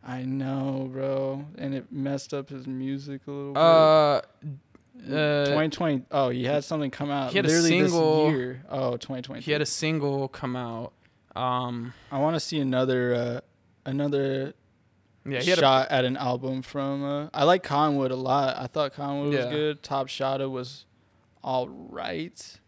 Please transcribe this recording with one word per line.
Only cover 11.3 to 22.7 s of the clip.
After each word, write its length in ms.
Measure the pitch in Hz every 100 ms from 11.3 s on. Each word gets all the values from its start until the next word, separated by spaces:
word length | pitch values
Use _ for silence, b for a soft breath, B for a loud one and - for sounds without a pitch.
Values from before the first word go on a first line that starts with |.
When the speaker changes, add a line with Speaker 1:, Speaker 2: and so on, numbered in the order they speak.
| -
Speaker 2:
Um, 560 | 127 123 123 120 117 - -
Speaker 1:
I 80 | 139
wanna 220 | 147 160
see 180 | - 160
another, 560 | 135 127 131 127 123
uh, 260 | 120 120 120 - _ _ _ -
another 680 | 135 143 143 139 135 135 - _ _ _ _ _ _
Speaker 2:
Yeah, 160 | - 135
he 100 | 135
had 80 | 180
a 40 |
Speaker 1:
shot 280 | 139 131 131
at 120 | 139
an 120 | 127 131
album 460 | 131 123 131 131
from, 420 | 127 143 139 139
uh, 240 | 139 143 151
I 120 | -
like 180 | 147 185
Conwood 480 | 185 143 151 143 135
a 60 | 127
lot. 400 | 131 139 135 -
I 80 | 127
thought 260 | 156 143
Conwood 360 | - 143 143 143
was 100 | 143
Speaker 2:
Yeah. 60 | 123
Speaker 1:
good. 320 | 151 151 147
Top 240 | - 139 131
Shotta 400 | - 135 135 135
was 360 | 131 127 135 - _ _ _ _ _
all 240 | - 131 127
right 880 | 135 - - - - 165 - - - _